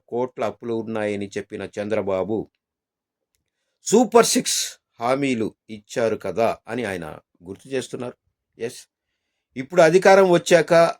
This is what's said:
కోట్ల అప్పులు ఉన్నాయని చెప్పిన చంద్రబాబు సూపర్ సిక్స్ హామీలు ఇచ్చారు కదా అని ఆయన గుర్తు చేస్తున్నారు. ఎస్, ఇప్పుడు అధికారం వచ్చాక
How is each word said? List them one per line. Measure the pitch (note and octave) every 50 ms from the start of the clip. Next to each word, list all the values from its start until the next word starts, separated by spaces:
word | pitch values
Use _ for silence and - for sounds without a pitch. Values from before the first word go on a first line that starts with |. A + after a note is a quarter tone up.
| _
కోట్ల | - A2+ A#2+ B2+ B2+ - - B2
అప్పులు | G#2+ G2+ - - A#2 A2+
ఉన్నాయని | A2+ G#2+ A2+ A2+ A2 G#2+ G#2 G#2 G2+ G2+
చెప్పిన | G2 - G#2 G2 - G#2 G2+ G2 F#2 - G#2+
చంద్రబాబు | G#2 G#2 A2 G#2 G2 G2 F#2+ F#2 F#2 F#2+ A2 G2+ - - _ _ _ _ _ _ _ _ _ _ _ _ _ _ _ _ _ _ _ _ _ _ _ _ _ _ -
సూపర్ | - - A3+ B3+ - - C4 -
సిక్స్ | - - C4 - - - - - - - _ _ _ _ -
హామీలు | A#2 A#2+ C3 C#3 C#3+ C3+ B2+ A2+ G#2+ F#2 - _ _ -
ఇచ్చారు | A2 G#2 _ - - C3+ A#2 A2+ A2
కదా | - - G2 F2 G2 A#2 G#2+ E2+ - _
అని | - A2+ B2 A#2+
ఆయన | G2+ F#2+ F2+ D#2+ D2+ D#2+ D#2 _ _ _ _ F2
గుర్తు | F2 G2 - _ C3+
చేస్తున్నారు. | C3+ B2+ B2+ - - C3 B2 B2 - _ _ _ _ _ _ _ _ -
ఎస్, | A2+ B2 B2+ - - _ _ _ _ _ _ _ _ _ _ _ _ _ -
ఇప్పుడు | B2 C3+ - F3 F3+
అధికారం | E3 D#3 E3 F#3+ F#3 G3 F#3+ G3 F#3+ F#3
వచ్చాక | F3 E3 E3 - F3+ E3 D#3 - F3 E3 E3+ D#3+ -